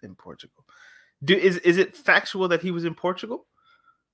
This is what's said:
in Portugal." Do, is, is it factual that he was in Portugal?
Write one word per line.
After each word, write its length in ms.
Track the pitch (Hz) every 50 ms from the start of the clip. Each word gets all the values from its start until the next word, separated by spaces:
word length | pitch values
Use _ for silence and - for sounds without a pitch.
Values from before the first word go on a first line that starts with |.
in 120 | - 98 92
Portugal." 500 | _ - 90 - - - - _ _ _ _ _ - - - - - _ _ _ - 143
Do, 120 | 139 202
is, 220 | 190 156 196 175 170
is 180 | - 175 170
it 180 | 190 180 - -
factual 520 | - - - 180 202 - - - 190 190 180
that 140 | 175 165
he 80 | 170 185
was 140 | 175 170 165
in 100 | 165 160
Portugal? 520 | - - 202 185 - - 214 240 - _ _ _ _ _ _ _ _ _ _ _ _ _ _